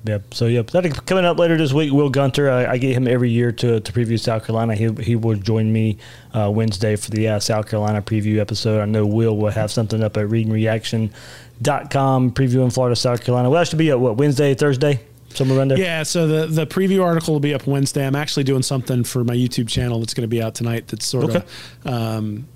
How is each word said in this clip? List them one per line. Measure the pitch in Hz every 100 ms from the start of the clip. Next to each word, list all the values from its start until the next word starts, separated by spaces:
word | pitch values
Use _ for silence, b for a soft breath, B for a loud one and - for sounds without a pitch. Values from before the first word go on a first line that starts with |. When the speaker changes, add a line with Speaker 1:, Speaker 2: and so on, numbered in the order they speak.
Speaker 1:
yep. | 110 104 -
So, | - 117
yep, | 120 110
that'll | 180 175
be | 127
coming | - 185
up | 175 165
later | 170 160
this | 151
week. | 143 151
Will | 139 143
Gunter, | 139 135 147 139
I, | 123 123
I | 127
get | 131
him | 127 123
every | 127 120
year | 117 120
to, | 113 123 113
to | -
preview | 120 113 113
South | - 110
Carolina. | - 113 117
He, | 107 113 110
he | 117
will | 117 113
join | 104 95 110 110
me, | 110 110 104 B B B
uh, | 113 101
Wednesday | 107 110 95 110
for | 104 -
the, | 107 110
uh, | 104
South | - 107 -
Carolina | 107 107 104
preview | 101 107 107 107
episode. | 101 107 113 107
I |
know | 104 107
Will | 104 110 113 107
will | 107
have | 110 107
something | 120 107 110
up | 107 107
at | 104
reading | 113 110
reaction | 110 110 110 - 113 107 B B B B -
dot | 120 139 139
com | 139 135 131 127
previewing | 127 131 127 127
Florida, | 131 123
South | 117 127 120
Carolina. | - 123 123
Well, | 165
that | 165
should | 160
be, | 160
uh, | 127
what, | 123 110
Wednesday, | 147 131 143
Thursday? | 131 147 127 147 131 - - -
Somewhere | - 131 135
around | 135
there? | 180
Speaker 2:
Yeah, | 180 160
so | 151 175 156
the, | 156
the | 160 160 156
preview | 185 190 190
article | 180 165 165
will | 151
be | 147
up | 139
Wednesday. | 139 139 135 147
I'm | 135
actually | 139 147 147
doing | 135 135
something | - 139 117 123
for | 117 127
my | 120
YouTube | 120 123 127 113
channel | - 123 117
that's | 113
gonna | - 113
be | 117
out | 113
tonight | - 117 117 -
that's | 107 -
sort | 127 151
Speaker 1:
Okay. | - - B B B
Speaker 2:
of, | 143
um, | 120 113 110 107 104 139